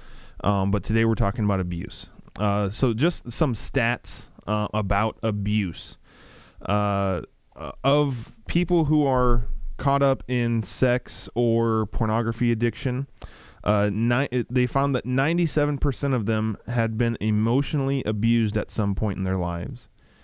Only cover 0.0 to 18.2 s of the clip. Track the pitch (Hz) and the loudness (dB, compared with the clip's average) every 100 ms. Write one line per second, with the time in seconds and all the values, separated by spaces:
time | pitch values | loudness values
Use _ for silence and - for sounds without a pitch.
0 | - - - - - 101 98 101 - 110 | -18 -18 -18 -4 0 2 2 0 0 2
1 | 113 110 104 98 104 98 90 85 82 - | 2 2 0 0 0 0 -2 -4 -6 -12
2 | - - - - 104 101 101 - 127 113 | -16 -20 -16 -2 0 2 0 0 0 2
3 | 165 - - - 147 113 - 135 117 120 | 0 -2 -8 -2 0 -2 -2 0 2 0
4 | - - - - - 107 107 107 101 98 | -6 -14 -14 -12 -2 -2 0 -2 0 0
5 | 110 - 113 104 101 107 95 82 - - | 0 -2 -2 -2 0 0 -2 -6 -14 -18
6 | - - - - - - - 104 104 98 | -20 -20 -20 -20 -20 -10 -2 0 0 0
7 | 98 90 - _ _ - 73 - 135 147 | 0 -2 -6 _ _ -14 -12 -4 0 2
8 | 147 123 110 - - 170 175 175 147 156 | 0 -4 -10 -16 -4 -2 2 2 2 2
9 | 139 131 123 123 120 - - - 143 139 | 2 4 6 6 4 0 -4 -2 0 2
10 | 139 135 - 123 120 117 107 - 127 123 | 2 0 -2 -2 0 0 -2 0 2 2
11 | - - - - 120 117 117 110 107 - | -4 -12 -6 0 2 2 2 0 0 0
12 | 110 113 113 113 120 113 117 - 131 123 | 0 2 0 0 0 2 -2 -2 -4 -4
13 | 139 - - - - - - 104 104 101 | -8 -12 -18 -18 -20 -4 0 2 2 2
14 | 117 123 139 123 113 127 123 139 139 131 | 2 2 0 -2 0 0 0 2 0 0
15 | 123 127 143 170 165 - 147 143 147 - | 0 0 0 0 0 0 0 2 0 0
16 | 143 127 107 110 110 104 - 120 113 110 | 0 0 0 0 -2 -4 -4 -2 0 0
17 | 120 117 107 107 113 131 139 147 135 139 | 0 0 0 2 2 0 0 -2 0 -2
18 | - 107 | -2 0